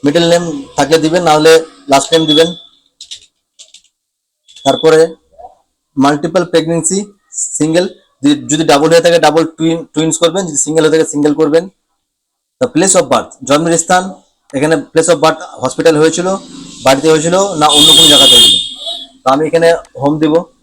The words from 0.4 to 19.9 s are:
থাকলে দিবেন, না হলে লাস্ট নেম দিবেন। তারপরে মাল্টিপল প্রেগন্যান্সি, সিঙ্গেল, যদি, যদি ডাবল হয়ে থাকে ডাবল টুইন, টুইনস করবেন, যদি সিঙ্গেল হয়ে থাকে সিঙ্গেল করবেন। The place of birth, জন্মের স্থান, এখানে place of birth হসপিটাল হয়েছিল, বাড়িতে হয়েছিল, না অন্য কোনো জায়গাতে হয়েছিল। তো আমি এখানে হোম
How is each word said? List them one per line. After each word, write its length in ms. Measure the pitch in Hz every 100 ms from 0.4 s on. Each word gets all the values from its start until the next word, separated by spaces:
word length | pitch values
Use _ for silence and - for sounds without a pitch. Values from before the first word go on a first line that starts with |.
| 170 143 135 -
থাকলে 220 | 139 160
দিবেন, 240 | 156 180
না 100 | 170
হলে 200 | 151 156 160 160 _ -
লাস্ট 200 | 139 -
নেম 100 | 160 156
দিবেন। 220 | 160 165 175 _ _ _ _ - - _ _ _ _ - - _ _ _ _ _ _ _ -
তারপরে 360 | - 135 160 160 165 - _ _ - _ _ _ _ -
মাল্টিপল 480 | 139 151 180 175
প্রেগন্যান্সি, 540 | 175 165 160 170 156 190 208 _ _
সিঙ্গেল, 540 | - - - 151 165 185 - _ _
যদি, 120 | 139 139 120
যদি 180 | 151
ডাবল 240 | 160 143 156
হয়ে 120 | 165
থাকে 180 | 170 170
ডাবল 260 | 160 147
টুইন, 400 | 160 - 160 165
টুইনস 340 | 147 - 160 156
করবেন, 280 | 170 170 185
যদি 100 | 147
সিঙ্গেল 260 | - 160
হয়ে 140 | 156 156
থাকে 120 | 151
সিঙ্গেল 240 | 147 147
করবেন। 300 | 147 156 156 185 _ _ _ _ _ _ _ _ _
The 80 | 123
place 220 | 151 185 185
of 40 | 143
birth, 180 | 127 98 -
জন্মের 340 | 123 143 165 165
স্থান, 240 | - 180 190 185 _ _ _
এখানে 220 | 139 151 160
place 340 | - 165 160
of 60 | 165
birth 180 | 156 156 - -
হসপিটাল 340 | 123 - 156 151
হয়েছিল, 320 | 160 165 175 190 - - - -
বাড়িতে 260 | 131 139 156
হয়েছিল, 240 | 160 160 180 196
না 120 | 165 151
অন্য 220 | 147 151 -
কোনো 120 | -
জায়গাতে 260 | - -
হয়েছিল। 240 | - - - - - - - - _
তো 40 | 131
আমি 160 | 135 156
এখানে 220 | 165 165
হোম 460 | 165 -